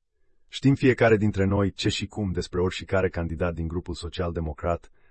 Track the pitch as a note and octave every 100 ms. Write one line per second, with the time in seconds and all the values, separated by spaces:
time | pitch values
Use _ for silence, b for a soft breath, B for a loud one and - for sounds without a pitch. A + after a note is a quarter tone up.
0 | _ _ _ _ _ - C3+ C#3 C3+ A#2+
1 | A#2 A2 G#2 F#2+ G2 G2 G2 - G#2+ -
2 | G2+ - G2+ F2+ - F2+ F2+ - E2 F#2+
3 | F#2+ F2 E2+ D#2+ F2+ E2 E2 E2+ E2+ E2+
4 | D#2 - F2 E2 D#2 D2 F2 E2+ - _
5 | _